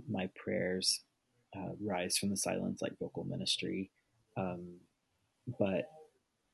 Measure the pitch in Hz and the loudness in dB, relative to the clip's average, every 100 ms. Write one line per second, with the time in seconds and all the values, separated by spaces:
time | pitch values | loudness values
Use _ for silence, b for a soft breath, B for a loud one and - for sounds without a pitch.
0 | 107 98 92 - - 95 92 92 - - | -2 0 -2 -4 -2 2 2 2 2 0
1 | - _ _ _ _ 101 92 92 104 90 | -4 _ _ _ _ -6 -6 -2 0 2
2 | 90 - 101 95 92 92 92 95 - - | 2 2 2 2 2 2 0 0 -2 -2
3 | - - 90 90 92 - 90 92 95 _ | -6 -4 -4 -2 0 0 0 -2 -4 _
4 | _ _ _ - 92 90 87 87 - _ | _ _ _ -2 -2 -2 -8 -14 -20 _
5 | _ _ _ _ - - 101 90 - - | _ _ _ _ -6 2 4 4 0 -8
6 | - _ _ _ _ | -20 _ _ _ _